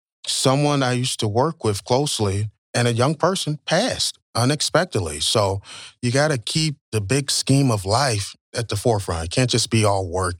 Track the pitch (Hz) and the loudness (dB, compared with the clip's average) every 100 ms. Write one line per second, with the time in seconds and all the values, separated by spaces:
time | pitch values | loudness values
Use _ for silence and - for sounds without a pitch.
0 | _ _ - - 135 135 147 143 127 123 | _ _ -6 0 2 4 2 2 0 0
1 | 127 - 110 110 151 - 110 98 - 123 | -2 -4 -2 0 0 0 -2 -2 0 0
2 | 147 - 101 98 107 - _ 123 120 117 | 0 -2 -2 -2 -4 -8 _ 0 0 2
3 | 127 131 170 190 156 151 - 165 247 - | 0 2 0 0 -4 -6 -2 0 0 -2
4 | - - _ 110 123 147 - 151 165 107 | -4 -6 _ -2 0 0 0 0 0 -2
5 | 80 73 - 113 98 98 - - - _ | -4 -4 0 2 0 -2 -8 -18 -20 _
6 | 123 135 156 131 - 160 156 139 _ 107 | 0 2 2 0 -4 -2 -2 -4 _ -4
7 | 98 139 143 - - 139 135 107 95 117 | 0 0 0 -2 2 4 4 2 2 2
8 | 139 107 - - _ - 110 104 123 107 | 2 -2 -6 -12 _ -8 -6 -2 0 0
9 | 95 85 82 - 123 127 - 113 107 101 | -2 -4 -2 0 2 0 2 2 2 0
10 | 90 92 90 | -2 -2 -2